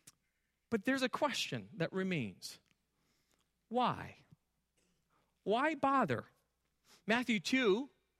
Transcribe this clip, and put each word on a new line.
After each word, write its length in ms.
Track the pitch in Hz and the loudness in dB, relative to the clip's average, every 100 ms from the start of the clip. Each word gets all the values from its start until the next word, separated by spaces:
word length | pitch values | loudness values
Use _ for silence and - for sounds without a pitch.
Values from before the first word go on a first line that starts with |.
| - - _ _ _ _ _ | -20 -20 _ _ _ _ _
But 160 | 226 254 | -2 0
there's 160 | 262 | 0
a 80 | 254 | 0
question 600 | - 294 220 - 120 98 190 | 0 0 0 -4 -6 -8 -4
that 140 | 165 | -4
remains. 680 | 185 190 170 107 87 - - _ _ _ _ _ _ _ _ _ _ _ | -2 -2 -2 -4 -8 -16 -16 _ _ _ _ _ _ _ _ _ _ _
Why? 480 | 233 233 90 90 - _ - _ _ _ _ _ _ _ _ _ _ | -2 -2 -2 -8 -16 _ -20 _ _ _ _ _ _ _ _ _ _
Why 300 | - 226 302 | -2 0 0
bother? 520 | 302 277 269 196 110 - _ _ _ _ _ _ - - | 0 2 2 2 -2 -6 _ _ _ _ _ _ -10 0
Matthew 320 | 226 254 214 | 0 2 -2
two, 500 | - 262 233 208 277 _ _ | 0 2 4 4 0 _ _